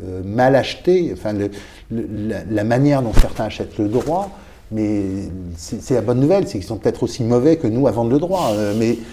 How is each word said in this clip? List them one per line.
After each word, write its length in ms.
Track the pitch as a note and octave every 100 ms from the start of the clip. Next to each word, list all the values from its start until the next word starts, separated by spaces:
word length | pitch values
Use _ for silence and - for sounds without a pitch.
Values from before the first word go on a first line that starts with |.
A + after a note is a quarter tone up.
euh, 180 | F#2 F#2
mal 320 | F#2 A2+ B2+ C#3
acheter, 540 | - - - F#3 D#3
enfin 220 | F2+ G#2+
le, 160 | G#2 G2+ G2+ - - -
le, 180 | A2+ G2+ G#2 G#2+
la, 160 | G2 E2+
la 180 | G#2+
manière 380 | A2 B2 C#3+ C#3
dont 120 | A#2
certains 320 | G2 A2+ - G#2+
achètent 340 | - G2+ -
le 80 | G#2
droit, 420 | A#2+ A2+ F3 G3 - - - -
mais 300 | A2 G#2+ G#2 G2 G2 G2 F#2 F2 E2+
c'est, 240 | - A2+
c'est 140 | - B2+
la 60 |
bonne 180 | G#2 B2
nouvelle, 280 | C#3+ G3 F3
c'est 120 | G2+
qu'ils 80 | -
sont 100 | -
peut-être 240 | A#2+ -
aussi 220 | A#2+ -
mauvais 340 | A2+ A#2+ C#3 D#3+
que 80 | A2+
nous 220 | A#2 C3+
à 40 |
vendre 200 | G#2+ A#2
le 80 | C#3+
droit, 320 | E3+ F#3 C#3
euh, 240 | G#2 G#2 G#2+
mais, 220 | A2+ A2+ -